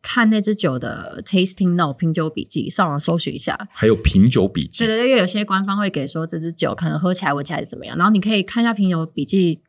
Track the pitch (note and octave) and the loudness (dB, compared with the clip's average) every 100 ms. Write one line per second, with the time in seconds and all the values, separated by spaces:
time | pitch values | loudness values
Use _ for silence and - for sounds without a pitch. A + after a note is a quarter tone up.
0 | - - A3 G#3+ G3+ G#3 E3+ B2+ B2+ A2 | -4 2 4 4 0 0 0 -2 -6 -8
1 | E2+ - - F#3+ F#3 - F#3 F3 D#3 C3+ | -12 -14 -2 2 2 0 0 2 0 0
2 | E3 D#3+ D#3 D#3 - D#3+ - - F3+ C#3+ | -2 0 -2 -6 -8 -6 -4 -2 0 0
3 | - E3+ C#3+ C#3 - - G#3 - A2 G#2+ | 0 -2 -2 -4 -6 -6 -10 0 2 4
4 | - F#2+ A2 B2 G2 - C#2 - A3+ A3 | 4 6 6 6 2 0 -4 -2 0 2
5 | B3 B3+ F#3 G#3 G#3 F#3+ G3 G3 G3+ - | 4 4 2 0 -2 -2 -2 -2 -2 -2
6 | C#3 E3 E3 E3 E3 E3 - - E3 D3+ | -4 -6 -6 -6 -6 -4 -4 -2 -2 0
7 | F3+ F#3 F3 C#3+ C#3+ D#3 - - - C3+ | 0 0 -2 -2 -4 -8 -8 -12 -10 0
8 | F#3 G#3+ G3+ A3 F#3+ A#3+ A#3 G#3 F#3+ E3+ | 4 4 2 0 0 0 0 2 0 0
9 | D#3+ - C#3+ G3 F3 D#3+ | -4 -6 -2 2 2 0